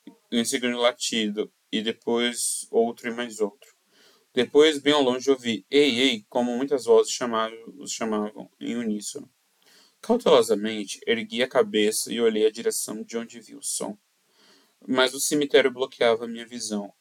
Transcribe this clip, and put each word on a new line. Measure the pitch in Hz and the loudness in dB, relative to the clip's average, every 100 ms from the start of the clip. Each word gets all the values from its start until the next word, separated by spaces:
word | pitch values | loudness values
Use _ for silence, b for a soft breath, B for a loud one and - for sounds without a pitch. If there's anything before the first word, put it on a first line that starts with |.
| - - - | -20 -20 -6
em | 120 | -4
segundo | 113 135 123 120 | -2 -2 -2 0
latido, | 120 120 - 117 107 104 101 _ - | 0 0 -4 -2 -2 -4 -6 _ -8
e | 110 | -4
depois | 107 113 - 117 120 117 - - - | -4 -6 -2 -2 -2 -2 -6 -6 -2
outro | - 117 117 120 | 0 0 -2 -8
e | |
mais | 117 123 104 | -6 -8 -4
outro. | 104 - - _ _ b b b b | -4 -6 -20 _ _ b b b b
Depois, | - 117 143 156 143 | -2 2 6 6 4
bem | 143 | 2
ao | 147 | 4
longe, | 127 127 131 | 4 2 2
ouvi | 131 120 110 - | 0 0 -4 0
"ei, | 143 147 120 | 2 4 4
ei", | 135 113 - | 0 0 -4
como | 127 120 120 | -2 -2 -2
muitas | 139 143 131 | -2 -2 4
vozes | 113 143 | 6 4
chamavam, | - 123 110 110 113 113 92 | -2 -4 -2 -4 -6 -20 -16
os | - | -12
chamavam | - 113 107 104 - - - | -6 -4 -2 -4 -8 -18 -12
em | - 117 | -8 -6
uníssono. | 117 104 107 - - _ _ _ b b b b | -4 -6 -8 -14 -16 _ _ _ b b b b
Cautelosamente, | - 240 208 143 110 104 107 110 95 - - | -2 0 6 6 6 0 -2 -6 -8 -8 -2
ergui | 113 107 113 | -2 -2 -4
a | 127 | 0
cabeça | 131 107 107 107 107 - | 0 2 2 2 0 -4
e | 117 | 0
olhei | 117 107 107 | 0 2 0
a | |
direção | 117 110 - - 107 | 0 -4 -4 -6 -8
de | 113 226 | -8 -10
onde | 113 117 | -10 -16
vi | 107 - | -20 -14
o | |
som. | - - 113 104 _ _ b b b b b b - | -8 -8 -8 -12 _ _ b b b b b b -2
Mas | 127 127 | 2 2
o | 135 | 2
cemitério | - 151 143 143 131 | -2 -2 4 4 4
bloqueava | 123 131 - 120 113 117 | 0 -6 0 2 2 -2
minha | 117 113 | -10 -12
visão. | 120 117 104 101 _ | -10 -6 -6 -8 _